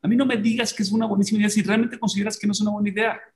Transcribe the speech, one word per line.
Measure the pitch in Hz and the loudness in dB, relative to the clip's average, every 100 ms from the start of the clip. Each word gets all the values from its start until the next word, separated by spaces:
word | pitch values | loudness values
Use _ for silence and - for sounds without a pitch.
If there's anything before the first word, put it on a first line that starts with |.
A | 180 | 2
mí | 240 | 2
no | 269 | 2
me | 233 | 2
digas | 220 226 226 | 0 0 -4
que | - | -2
es | 196 | -2
una | 220 220 | 0 0
buenísima | 202 196 214 | 0 2 2
idea | 208 | 2
si | 208 | 2
realmente | 190 220 226 - | 2 2 0 -2
consideras | 214 202 202 208 | -4 -2 -4 -2
que | 208 | -2
no | |
es | 202 | 0
una | 208 | -2
buena | 208 208 | 0 -2
idea. | 196 226 - - | 0 -2 -2 -12